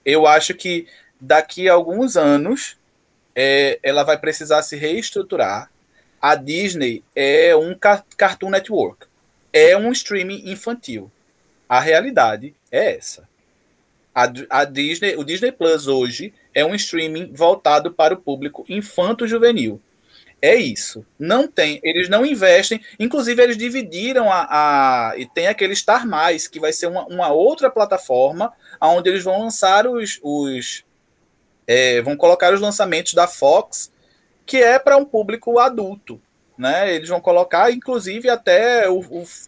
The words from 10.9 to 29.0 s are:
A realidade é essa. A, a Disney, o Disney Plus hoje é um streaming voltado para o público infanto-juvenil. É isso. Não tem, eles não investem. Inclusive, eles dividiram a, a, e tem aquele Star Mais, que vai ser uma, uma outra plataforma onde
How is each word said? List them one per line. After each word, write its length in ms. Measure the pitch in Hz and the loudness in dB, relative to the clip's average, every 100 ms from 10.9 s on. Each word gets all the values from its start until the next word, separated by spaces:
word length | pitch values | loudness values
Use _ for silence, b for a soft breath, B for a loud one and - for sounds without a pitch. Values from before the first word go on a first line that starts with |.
| 110 101 _ _ _ _ _ - | -14 -14 _ _ _ _ _ -2
A 140 | 127 | 0
realidade 720 | 151 160 254 233 117 107 135 _ _ | 2 0 0 0 0 0 -10 _ _
é 240 | 131 214 | -2 -2
essa. 320 | - - - _ _ _ _ _ _ _ _ _ | -4 -10 -16 _ _ _ _ _ _ _ _ _
A, 160 | 127 123 123 143 | -2 -2 -4 -4
a 140 | 135 | -2
Disney, 520 | 139 139 147 143 202 151 | -2 -2 -6 -4 -4 -4
o 80 | |
Disney 260 | 147 180 247 | -6 -4 -4
Plus 340 | - 165 160 139 | -2 0 0 0
hoje 480 | 135 123 117 196 _ _ | -2 -2 -6 -14 _ _
é 140 | 139 156 | -2 -2
um 80 | |
streaming 580 | 202 - 165 160 156 175 | -2 -6 -6 -6 -8 -10
voltado 580 | 139 170 196 151 147 165 | 0 2 2 2 0 0
para 200 | 165 160 | 0 0
o 60 | 180 | 0
público 460 | - 135 143 - - | -6 -8 -8 -12 -12
infanto-juvenil. 1120 | 202 202 - 180 233 226 226 233 220 110 104 _ _ b b b b | -10 -8 -4 -2 -2 -4 2 2 2 -4 -8 _ _ b b b b
É 140 | 147 240 | 2 2
isso. 500 | 151 101 - 110 - - | 2 -6 -8 -10 -18 -10
Não 280 | 156 233 302 | -2 0 0
tem, 320 | - 151 147 | 0 -2 -2
eles 280 | 160 165 180 | -4 -2 0
não 160 | 208 277 | 0 0
investem. 540 | 254 190 175 190 220 B B | 2 4 4 4 -6 B B
Inclusive, 440 | 233 294 233 240 | -4 -2 -2 2
eles 140 | 247 220 | 2 2
dividiram 760 | 240 262 202 170 233 254 214 | -6 -8 -8 -8 -4 0 0
a, 180 | 185 160 | 0 0
a, 640 | 151 151 143 135 127 113 107 | 0 2 2 2 2 -2 -6
e 80 | |
tem 220 | 123 - 180 | -8 -4 -2
aquele 280 | 208 196 | -2 -2
Star 320 | 202 - 240 240 | -2 0 0 0
Mais, 400 | 156 170 160 - | -2 0 -2 -6
que 140 | 156 | -6
vai 140 | 156 | -4
ser 140 | 156 170 | -4 -4
uma, 180 | 180 - | -6 -8
uma 260 | 180 165 | -4 -2
outra 380 | 151 220 330 269 | 2 2 2 -2
plataforma 840 | 233 202 190 - 127 135 165 233 B B B | 0 -2 -2 -2 0 0 -2 -8 B B B
onde 260 | 156 175 | 2 2